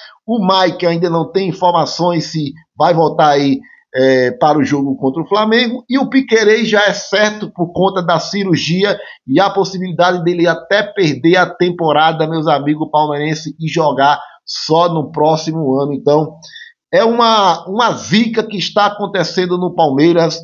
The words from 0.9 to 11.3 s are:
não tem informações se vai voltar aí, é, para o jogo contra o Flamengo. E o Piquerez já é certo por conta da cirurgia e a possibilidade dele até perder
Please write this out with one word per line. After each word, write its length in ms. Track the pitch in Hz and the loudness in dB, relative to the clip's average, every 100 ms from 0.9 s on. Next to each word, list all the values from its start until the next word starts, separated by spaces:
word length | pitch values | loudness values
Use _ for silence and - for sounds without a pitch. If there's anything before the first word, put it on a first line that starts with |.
| 165 175 | 0 0
não 240 | 165 156 | -2 -2
tem 180 | 196 190 | -2 -4
informações 800 | - 180 175 139 - 180 170 156 | 0 0 2 -2 -2 -2 -2 -4
se 220 | 160 143 - _ - | -6 -6 -10 _ -2
vai 200 | 156 165 | 2 2
voltar 340 | 151 151 151 | 2 2 2
aí, 300 | 143 139 135 - _ _ | 4 2 0 -4 _ _
é, 380 | 127 131 131 127 | 0 4 4 2
para 260 | 123 156 151 | 2 2 2
o 60 | |
jogo 320 | 139 143 139 135 | 0 0 -2 -2
contra 260 | 135 139 | -2 -4
o 60 | 160 | -2
Flamengo. 560 | 202 220 226 247 254 - | 0 2 2 0 -4 -4
E 100 | 254 | -2
o 100 | 269 | 0
Piquerez 600 | 269 269 220 208 226 220 | 0 2 2 4 2 2
já 160 | 208 202 | 2 2
é 80 | |
certo 580 | 180 - 196 214 214 196 | -2 -4 0 0 -2 -10
por 220 | - 170 | -6 -6
conta 280 | 175 190 185 | 0 0 0
da 180 | 175 165 | 0 -2
cirurgia 760 | - 202 190 156 139 175 202 190 - - - | -2 -4 0 -2 0 0 0 -2 -8 -18 -2
e 100 | 139 | 0
a 120 | 196 | 2
possibilidade 720 | 196 180 190 185 160 175 180 | 0 -2 -4 -6 0 0 2
dele 240 | 170 175 170 | -2 0 0
até 340 | 160 - 202 | 0 -2 -2
perder 540 | 208 - 170 127 160 | -2 -2 0 4 4